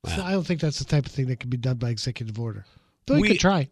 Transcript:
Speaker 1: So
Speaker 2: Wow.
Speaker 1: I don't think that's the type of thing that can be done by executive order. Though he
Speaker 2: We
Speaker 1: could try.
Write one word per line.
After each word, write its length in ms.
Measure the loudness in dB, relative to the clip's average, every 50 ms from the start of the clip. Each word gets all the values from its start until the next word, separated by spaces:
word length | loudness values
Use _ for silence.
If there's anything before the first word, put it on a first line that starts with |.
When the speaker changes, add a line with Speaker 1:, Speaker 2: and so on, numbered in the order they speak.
| -6 -4
Speaker 1:
So 80 | -4 -4
Speaker 2:
Wow. 80 | -2
Speaker 1:
I 60 | 0 0
don't 140 | 0 0
think 140 | 0 -2 0
that's 200 | 0 -2 -2 -2
the 60 | -2
type 200 | 2 2 2 2
of 60 | 0 -2
thing 140 | -4 -2 -2
that 100 | -2 -4
can 120 | -4 -6
be 60 | -6 -2
done 180 | 0 -2 -2
by 140 | 0 0 -2
executive 500 | -2 -2 -4 -6 -6 -6 -8 -8 -6 -6
order. 240 | -6 -6 -8 -10 -14 _ _ -20 _ _ _ _ _
Though 80 | 2 4
he 40 | 4 6
Speaker 2:
We 60 | 4
Speaker 1:
could 100 | 4 6
try. 280 | 6 4 4 4 0 -2